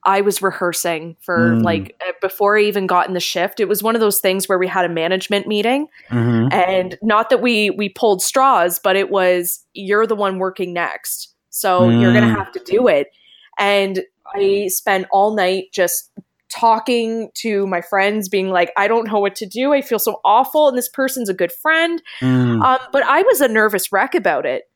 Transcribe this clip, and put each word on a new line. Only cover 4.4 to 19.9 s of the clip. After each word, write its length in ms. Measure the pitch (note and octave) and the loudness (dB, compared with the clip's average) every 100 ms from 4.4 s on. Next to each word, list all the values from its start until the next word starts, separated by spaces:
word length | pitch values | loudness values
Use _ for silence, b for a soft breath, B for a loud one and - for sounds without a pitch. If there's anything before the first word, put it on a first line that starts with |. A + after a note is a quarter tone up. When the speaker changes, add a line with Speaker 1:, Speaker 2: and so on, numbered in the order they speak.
| F#3+ | -2
Speaker 1:
where 100 | F#3 | 0
we 100 | F3+ | 0
had 180 | F#3 F3 | -2 -2
a 40 | |
management 560 | E3 E3 F#3+ - G3+ - | -2 -2 -2 -2 -4 -2
meeting. 420 | G#3+ G#3+ C4+ D4+ B B | -2 0 -2 -4 B B
Speaker 2:
Mm-hmm. 380 | A#2+ A#2 A#2 A#2+ | 0 2 2 2
Speaker 1:
And 440 | F#3 F#3 F#3+ F#3 F3+ | 2 0 0 -2 -4
not 280 | G#3+ G#3+ A3+ | 0 0 2
that 120 | B3+ | 2
we, 280 | B3 A3+ G#3 | 2 2 0
we 200 | F#3+ G3+ | -2 -6
pulled 320 | - G#3+ F#3+ | 0 0 0
straws, 580 | - C4+ C4+ A3+ F3 F3 | 0 2 4 4 2 0
but 160 | G3 F#3+ | 0 0
it 140 | F#3+ | 0
was, 560 | G3 F#3 F3+ F3 - _ | 0 2 2 -2 -8 _
"You're 340 | - F#3+ G#3 A3 | -14 -2 0 0
the 80 | G#3+ | 0
one 240 | G3+ F#3 | -2 -2
working 320 | F#3+ F#3 F3+ | -6 -6 -6
next. 600 | F3 D#3+ D2 - - - _ _ | -4 -6 -6 -10 -10 -12 _ _
So 400 | - G3+ F3+ F3+ | -6 0 2 4
you're 240 | A#2 A#2+ | 4 4
gonna 140 | - A#2 | 4 4
Speaker 2:
Mm. 100 | G#2+ | 0
Speaker 1:
have 140 | G2 | -4
to 80 | - - | -12 -2
do 220 | G3 B3 | 2 4
it." 200 | D3+ C#3+ b b b b - | 2 0 b b b b -4
And 460 | G3+ G3+ G3 F#3 F#3 _ - | 0 2 0 -4 -8 _ -12
I 360 | G3 G3 G3+ G3+ | -2 0 0 -2
spent 380 | - - G3 F#3 | -4 -2 -2 0
all 240 | G3 G3+ G#3+ | 2 2 2
night 300 | F#3 F#3+ F#3+ | 0 -2 -6
just 380 | - F3 - - - _ _ _ | -2 0 0 -10 -20 _ _ _
talking 800 | - A#3 A3+ A3+ A#3+ A3+ A3+ A3 - | 0 2 2 2 0 0 -4 -8 -8
to 320 | A#3 G3+ G3 | -2 -2 0
my 140 | F3+ | -4
friends, 480 | E3+ G3 G3 G#3+ F#3+ | -2 0 0 0 -2
being 200 | G3+ F#3+ | -2 0
like, 220 | F#3 F3 - | 0 0 0
"I 100 | G3+ | 0
don't 240 | A3+ G#3+ | 0 0
know 80 | G#3+ | -2
what 160 | G3+ G3 | -2 -4
to 100 | G3+ | -10
do. 280 | A3 C4 | -4 0
I 80 | C#4+ | 0
feel 180 | C4+ | 0